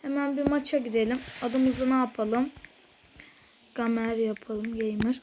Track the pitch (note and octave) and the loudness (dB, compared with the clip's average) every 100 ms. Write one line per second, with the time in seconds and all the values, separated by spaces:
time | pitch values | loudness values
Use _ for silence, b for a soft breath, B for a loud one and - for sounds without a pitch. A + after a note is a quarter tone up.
0 | C#4+ C#4 C#4+ C#4 C#4+ C#4+ C#4+ D4 A#3+ A3+ | -2 -2 0 2 2 2 2 0 0 0
1 | A3 B3+ - - B3+ C4 C4 B3 B3+ C4 | 2 0 -4 -6 -2 2 2 2 2 2
2 | B3+ - G#3+ A#3 C#4 - - - - _ | 2 0 0 0 0 -4 -20 -20 -20 _
3 | B B B B B B _ - A#3 A3+ | B B B B B B _ -4 0 0
4 | A3+ A3+ A3 G#3 - G#3+ A3 A3+ A3 G#3+ | 0 0 0 -2 -6 -6 -4 -2 -2 0
5 | A3 C4 | -2 -2